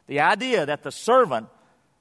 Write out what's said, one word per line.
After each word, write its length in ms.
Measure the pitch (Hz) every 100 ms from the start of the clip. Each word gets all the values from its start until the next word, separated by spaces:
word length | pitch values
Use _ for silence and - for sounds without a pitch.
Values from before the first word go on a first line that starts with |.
| -
The 120 | 139
idea 460 | 160 208 254 233 147
that 160 | 147
the 100 | 143
servant 560 | - - 254 226 120 113 _ _ _ _ _